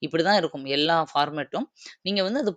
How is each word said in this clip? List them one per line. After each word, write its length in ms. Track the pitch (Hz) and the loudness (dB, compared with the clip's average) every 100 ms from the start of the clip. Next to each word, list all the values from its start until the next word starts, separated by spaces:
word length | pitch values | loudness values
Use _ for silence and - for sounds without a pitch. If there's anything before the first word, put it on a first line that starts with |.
இப்படிதான் 360 | 151 165 175 208 | -4 0 2 2
இருக்கும் 260 | 160 143 135 | 2 -4 -2
எல்லா 300 | 139 156 165 156 | 0 2 2 2
ஃபார்மேட்டும். 600 | 143 147 151 135 175 285 _ - - | 0 0 -2 -6 -6 -8 _ -20 -10
நீங்க 200 | 190 202 | -4 -2
வந்து 180 | 190 254 | 0 0
அதை 120 | 220 | -2